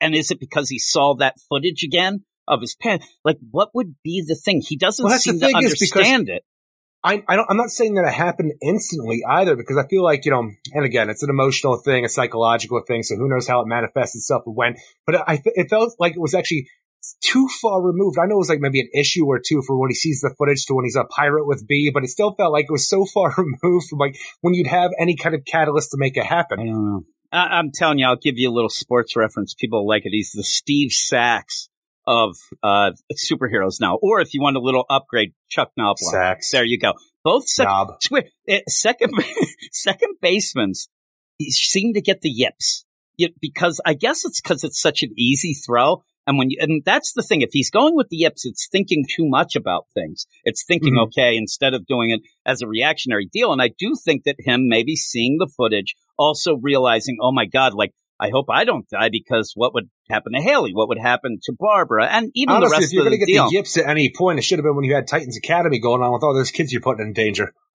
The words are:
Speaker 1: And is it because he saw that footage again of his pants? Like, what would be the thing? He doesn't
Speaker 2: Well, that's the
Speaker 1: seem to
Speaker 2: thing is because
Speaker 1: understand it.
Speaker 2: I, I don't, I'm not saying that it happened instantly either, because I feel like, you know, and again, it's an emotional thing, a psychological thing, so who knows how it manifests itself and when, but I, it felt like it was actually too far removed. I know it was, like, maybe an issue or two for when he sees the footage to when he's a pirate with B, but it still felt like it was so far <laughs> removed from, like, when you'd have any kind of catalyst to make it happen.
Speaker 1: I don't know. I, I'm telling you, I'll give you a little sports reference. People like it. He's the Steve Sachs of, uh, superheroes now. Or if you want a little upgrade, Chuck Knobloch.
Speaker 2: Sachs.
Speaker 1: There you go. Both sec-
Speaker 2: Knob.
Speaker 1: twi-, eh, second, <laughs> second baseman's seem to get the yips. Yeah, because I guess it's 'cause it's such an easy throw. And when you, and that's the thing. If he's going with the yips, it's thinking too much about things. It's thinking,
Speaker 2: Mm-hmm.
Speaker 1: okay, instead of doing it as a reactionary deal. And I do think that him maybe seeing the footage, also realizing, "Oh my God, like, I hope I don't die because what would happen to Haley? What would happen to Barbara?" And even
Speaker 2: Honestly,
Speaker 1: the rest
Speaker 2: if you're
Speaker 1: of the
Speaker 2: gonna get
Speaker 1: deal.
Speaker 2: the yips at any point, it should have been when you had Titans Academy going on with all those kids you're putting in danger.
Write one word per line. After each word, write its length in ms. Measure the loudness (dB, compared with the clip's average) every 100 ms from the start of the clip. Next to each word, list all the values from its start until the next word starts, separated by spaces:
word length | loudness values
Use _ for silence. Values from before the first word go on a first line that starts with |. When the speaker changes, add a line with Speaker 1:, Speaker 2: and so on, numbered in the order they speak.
Speaker 1:
And 120 | 0
is 160 | 0 -2
it 100 | -6
because 280 | -6 -4 -4
he 80 | -4
saw 380 | -2 2 2 4
that 200 | 0 0 -6
footage 340 | -4 -2 -4
again 420 | -2 -2 -2 -4 -10 _ -4
of 140 | -2
his 140 | -4 -6
pants? 320 | -4 -4 -6 _ -2
Like, 120 | -2 -4
what 200 | -2 -2
would 220 | -2 -6 -8
be 200 | -8 -6 -4
the 80 | -4
thing? 260 | 0 -2
He 160 | -2 -2
doesn't 260 | -2 0
Speaker 2:
Well, 80 | 2
that's 140 | 2 0
the 60 |
Speaker 1:
seem 80 | 2
to 60 | 2
Speaker 2:
thing 160 | 4
is 160 | 2 2
because 160 | 2 4
Speaker 1:
understand 280 | 4 2 0
it. 140 | -6 -12 _ _ _ _ _
Speaker 2:
I, 200 | -2 -2 2
I 80 | 0
don't, 100 | 2
I'm 80 | 0
not 120 | 0
saying 240 | 0 0
that 120 | 2 2
it 80 |
happened 400 | 2 2 0 -4 -2
instantly 600 | -2 -2 -2 -6 -4 -4 0
either, 260 | 2 4 0
because 220 | 0 -2
I 100 | 2
feel 160 | 2
like, 220 | 4 2 2
you 60 |
know, 180 | 0 0 -8 -8
and 100 | -2
again, 260 | 0 2 0
it's 100 | -2
an 80 | -2
emotional 480 | 2 2 2 0 0
thing, 260 | 0 0
a 60 | 0
psychological 720 | -2 -2 0 2 2 0 -4 -2
thing, 180 | -4
so 120 | -4 -4
who 140 | 0
knows 180 | 0 0
how 140 | 0
it 60 | 0
manifests 480 | -2 -2 -2 -4 -4
itself 280 | -4 -4 -4
and 80 | -2
when, 200 | -2 -4 -14 _ -2
but 100 | -2 0
I, 100 | -2 0
it 240 | -2 0
felt 260 | 0 0 0
like 140 | -2 -2
it 40 |
was 140 | -2
actually 340 | -2 -2 -4 -6 _ _ _ -20 -6
too 240 | 0 2 2 0
far 200 | 0 2
removed. 340 | 2 2 2 2
I 80 | 2
know 100 | 2
it 40 |
was, 100 | 2
like, 100 | 0
maybe 220 | 0 0
an 80 | 0 0
issue 300 | 0 2 2
or 140 | 0
two 220 | 0 -2 0
for 140 | 0
when 120 | 0
he 20 | 0
sees 260 | -2 -2
the 120 | -4 0
footage 280 | 0 0 0
to 80 |
when 120 | -2 0
he's 100 | -2
a 100 | -2
pirate 400 | 0 2 2 0
with 200 | -2 -2
B, 240 | 0 2
but 100 | 0
it 40 | -2
still 240 | 0 -2
felt 180 | 2 0
like 140 | 0 0
it 40 |
was 180 | -2 0
so 160 | 0 2
far 260 | 2 2 2
<laughs> 20 |
removed 500 | -2 -2 0 0 0
from, 100 | -2
like, 180 | -2 -4 -16 -4
when 140 | 0 2
you'd 120 | 2
have 240 | 2 0 0
any 160 | 0 0
kind 200 | -2 -2
of 100 | -2
catalyst 460 | 0 2 0 -2
to 60 | -2
make 180 | -2 -2
it 80 | 0
happen. 340 | 0 -2 -4
Speaker 1:
I 60 | -4
don't 200 | -2 -2
know. 120 | -4 -8 _ _
I, 260 | -2 0 0
I'm 120 | -2
telling 280 | 0 0 2
you, 80 | 2
I'll 80 | 2
give 200 | 0 0
you 120 | 0
a 40 | 2
little 140 | 0
sports 440 | -2 -2 0 0 0
reference. 380 | 0 -2 -8
People 340 | -6 -2 0 0
like 180 | 0 0
it. 40 |
He's 200 | -4 -4
the 120 | -6
Steve 480 | -4 -4 0 0 2
Sachs 760 | 0 0 2 2 0 -4 -14 -16 _ _ _ 0
of, 320 | 2 0 -4 -20 -4
uh, 280 | 2 2 2 -2 -10
superheroes 680 | -8 -4 -2 -2 0 -2 0
now. 140 | 0 2
Or 200 | 2 2
if 120 | 0
you 80 | 0
want 140 | 0 0
a 60 |
little 240 | 0 0 2
upgrade, 440 | 0 0 0 -2 -4 -6
Chuck 220 | -2 -2 0
Knobloch. 340 | 0 0 -2
Speaker 2:
Sachs. 400 | 0 0 0 -2
Speaker 1:
There 120 | 0
you 160 | 0 0
go. 140 | 0 -2 _ _
Both 240 | 0 0 0
sec- 160 | 0 2
Speaker 2:
Knob. 320 | 2 0 -4
Speaker 1:
twi-, 280 | -2 -2 -2 _ -2
eh, 140 | -2 0
second, 420 | -2 0 0 0 0 -4 -2
<laughs> 280 | -4 -4 -14
second 440 | -4 -2 0 -2 -2
baseman's 680 | 0 0 0 -2 -2 -4 -10 _ _ _ _ -12 -4
seem 440 | -2 0 0 0
to 80 | 0
get 200 | 0 0
the 80 | -2
yips. 560 | -2 -2 -2 -6 -6 -10 _ _ -4
Yeah, 120 | -4 -4
because 400 | -10 -2 -2 0 0
I 80 | 0
guess 300 | 0 -2 -6
it's 140 | -6
'cause 220 | -4 -4
it's 160 | -4 -2
such 220 | 0 0
an 80 | -2 0
easy 360 | 2 2 -2
throw. 500 | -6 -2 2 2 0 _ _ -2
And 100 | 0
when 120 | 0
you, 60 | -2
and 220 | -2 0 0
that's 280 | 0 -2
the 100 | -6
thing. 180 | -2 0
If 80 | 0
he's 180 | 0 0
going 240 | 4 4 4
with 140 | 0
the 80 | 0
yips, 280 | 0 -2 -8
it's 220 | -10 -4
thinking 340 | -2 0 0 0
too 180 | -2 2
much 280 | 2 0 -2
about 300 | -2 -4 -4
things. 340 | -6 -6 -10 -16 _
It's 200 | -6 -4 -2
thinking, 280 | 0 2
Speaker 2:
Mm-hmm. 100 | 2 2 2
Speaker 1:
okay, 160 | 2 2
instead 360 | -2 -2 0
of 120 | 0 -2
doing 240 | -2 0
it 100 | -2 -6 _ -4
as 160 | -4
a 60 | -4
reactionary 600 | -2 -2 -2 -2 -2 -2
deal. 200 | 0 0
And 80 | 2
I 80 | 0 -2
do 160 | -4 -2
think 200 | -2 -2 -2
that 100 | -4
him 280 | 0 0 2
maybe 280 | 2 0 -4
seeing 420 | -4 -2 0 0
the 80 | -2 -2
footage, 380 | 0 0 -4 -12 _ 0
also 380 | 0 2 0 0
realizing, 560 | 2 2 4 2 -2 -2
"Oh 100 | 0
my 140 | 0 0
God, 280 | 2 2
like, 200 | 2 -2 -4 _ -6
I 100 | -2
hope 180 | -2 0
I 140 | 0 0
don't 240 | -2 -6
die 200 | -2 -2
because 420 | -2 -2 -2 -2 -2
what 180 | -2 -2
would 140 | -6 _ -4
happen 240 | -4 -2
to 80 | -2
Haley? 320 | 0 2 0
What 160 | 0 -2
would 80 | 0
happen 400 | 0 0 -2 -8
to 100 | -10 -4
Barbara?" 500 | 2 2 2 2 2
And 240 | 0 -2 -2
even 200 | 2 4
Speaker 2:
Honestly, 140 | 4 4
Speaker 1:
the 60 |
rest 60 | 2
Speaker 2:
if 60 |
you're 80 | 2
Speaker 1:
of 40 | 2
the 40 |
Speaker 2:
gonna 60 | 2
get 80 | 4
Speaker 1:
deal. 220 | 4 4
Speaker 2:
the 60 | 0
yips 220 | 0 0
at 100 | 0
any 240 | 2 0 2
point, 220 | 0 2
it 20 |
should 160 | 0 0
have 40 | 2
been 100 | 0
when 80 | 0
you 100 | 0
had 120 | 0
Titans 300 | -4 -4 -8
Academy 420 | -2 0 2 0
going 220 | 0 2
on 100 | 2
with 100 | 0
all 100 | 2
those 180 | 2 0
kids 200 | -2 -4
you're 80 | -2
putting 240 | -2 -2 -4
in 60 |
danger. 400 | -2 0 0 -4 -8 _